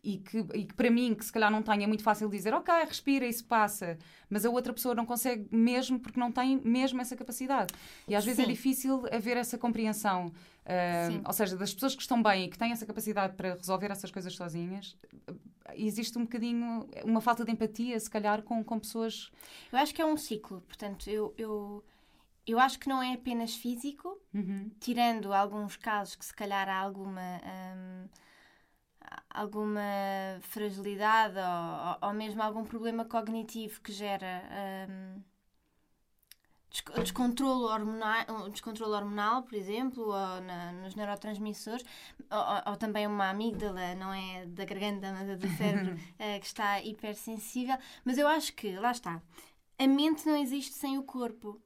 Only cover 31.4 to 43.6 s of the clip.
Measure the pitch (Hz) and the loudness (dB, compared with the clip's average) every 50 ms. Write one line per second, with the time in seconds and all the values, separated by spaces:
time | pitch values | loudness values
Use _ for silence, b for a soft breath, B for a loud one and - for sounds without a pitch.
31.4 | 185 180 175 175 170 170 165 151 - 175 - - - 202 202 214 220 214 208 226 | -2 0 0 0 -2 -4 -4 -4 -4 -4 -4 -2 -2 -2 -2 -2 -4 -4 -2 -2
32.4 | 214 214 214 226 220 208 226 226 226 233 226 226 226 226 - 226 220 220 226 226 | -2 0 0 -4 -6 -6 -6 -4 -2 -2 -2 -2 -4 -2 -2 -2 -2 0 -4 -4
33.4 | 214 220 - 226 220 208 - - _ - 202 196 208 202 196 190 190 185 180 180 | -4 -6 -8 -8 -8 -8 -10 -12 _ -12 -8 -6 -4 -4 -2 -2 -4 -6 -6 -6
34.4 | 190 - - 202 202 196 190 190 190 185 190 190 190 190 190 202 190 _ _ _ | -8 -8 -8 -6 -6 -6 -6 -8 -8 -10 -10 -12 -12 -12 -14 -14 -16 _ _ _
35.4 | _ _ _ _ _ _ _ _ _ _ _ _ _ _ _ _ _ _ - _ | _ _ _ _ _ _ _ _ _ _ _ _ _ _ _ _ _ _ -20 _
36.4 | _ _ _ _ _ _ - - - - - - - 185 - - 247 240 240 247 | _ _ _ _ _ _ -12 -10 -10 -4 -2 -2 -2 -2 0 2 2 2 2 2
37.4 | 269 269 262 254 240 220 220 214 214 214 220 220 226 214 220 226 - - 220 220 | 4 4 4 4 2 2 0 0 0 -2 -4 -2 -2 0 0 0 0 -2 -6 -6
38.4 | 185 196 208 - - 233 214 214 226 214 214 208 208 208 208 208 208 214 233 262 | -8 -8 -10 -8 -8 -8 -6 -4 -2 -2 0 -2 -2 -2 -2 0 2 2 2 2
39.4 | 240 240 233 208 190 190 208 233 262 262 254 247 226 214 202 196 196 185 185 185 | 0 -4 -8 -6 -4 -4 -2 -2 -2 -2 -2 -2 -2 -2 0 0 -2 -2 -4 -6
40.4 | 185 185 180 175 175 175 175 180 185 190 190 214 208 202 202 202 - 214 214 196 | -8 -8 -8 -8 -8 -8 -10 -10 -10 -10 -6 -6 -4 -4 -4 -6 -6 -8 -6 -4
41.4 | 214 208 208 - - 226 226 247 247 B B B B B B B - - 220 214 | -4 -6 -6 -8 -8 -8 -8 -8 -8 B B B B B B B -10 -4 -2 0
42.4 | - - 202 202 - - 202 202 226 214 208 214 208 208 208 202 196 190 190 208 | 2 2 0 0 0 -4 -4 -2 -4 -2 0 0 0 0 2 2 0 0 0 0
43.4 | 226 226 208 - | 0 -2 -2 -2